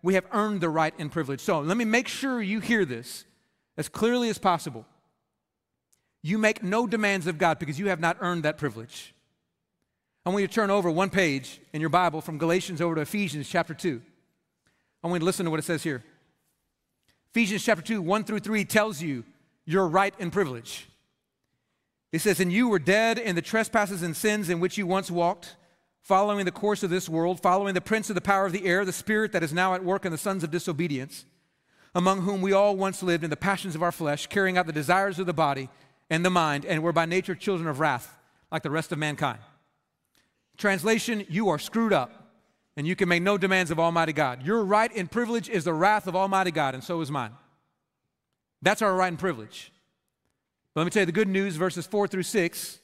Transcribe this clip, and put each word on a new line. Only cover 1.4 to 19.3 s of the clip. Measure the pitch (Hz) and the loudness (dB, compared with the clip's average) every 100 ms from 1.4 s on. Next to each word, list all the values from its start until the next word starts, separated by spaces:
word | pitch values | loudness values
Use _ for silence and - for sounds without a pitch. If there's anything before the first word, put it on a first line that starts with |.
| - 170 | -2 0
let | 147 208 | 0 0
me | 226 | 2
make | 226 240 | 2 0
sure | - 269 254 | -4 -4 -2
you | 202 214 | -2 -4
hear | 196 226 | 0 2
this | 175 120 127 - - _ _ _ _ - | 2 -2 -10 -16 -18 _ _ _ _ -8
as | 151 | -8
clearly | - 220 247 240 | 0 2 2 0
as | 208 | 0
possible. | 196 175 - 117 110 _ _ _ _ _ _ _ _ _ _ _ _ _ | 2 0 -2 -12 -16 _ _ _ _ _ _ _ _ _ _ _ _ _
You | 151 214 | -4 2
make | 214 214 | 2 2
no | 180 214 240 | 0 0 2
demands | 220 208 196 170 | 2 2 0 -2
of | 160 | 0
God | 170 156 | 2 2
because | 151 143 | -4 -4
you | 202 | -2
have | 180 | 0
not | 165 175 | 0 0
earned | 185 175 | -2 0
that | 151 156 | -2 -2
privilege. | 147 110 113 - - _ _ _ _ _ _ _ _ _ _ _ - | -6 -6 -16 -16 -20 _ _ _ _ _ _ _ _ _ _ _ -4
I | |
want | 196 | 0
you | 196 | 0
to | |
turn | 233 208 | 2 2
over | 202 175 | 2 2
one | 160 190 | 2 0
page | 185 175 139 127 - _ | 2 2 0 -6 -18 _
in | 151 | -4
your | 160 | 0
Bible | 170 180 156 | 2 2 0
from | 156 156 | -8 -2
Galatians | 165 175 190 165 | 0 0 0 -2
over | 170 160 | -2 0
to | |
Ephesians | 147 208 196 147 139 | -2 -2 -2 -4 -2
chapter | 180 160 160 | -2 -2 -4
two. | 185 123 - _ _ _ _ _ _ _ _ _ | -4 -4 -10 _ _ _ _ _ _ _ _ _
I | 165 | -4
want | 180 | 0
you | |
to | 165 | 0
listen | 185 175 | 0 -2
to | |
what | 156 | -2
it | |
says | 151 160 | -2 -4
here. | 165 131 - _ _ _ _ _ _ _ _ _ _ _ _ | -4 -6 -10 _ _ _ _ _ _ _ _ _ _ _ _
Ephesians | 226 220 202 | 0 0 0
chapter | - 202 | 0 0
two, | 156 220 | 0 -4
one | 165 208 214 | 0 -2 0
through | 214 | -4
three | 196 214 190 | -2 -2 2
tells | 214 214 156 | 2 2 -2
you | 165 131 113 | -4 -6 -8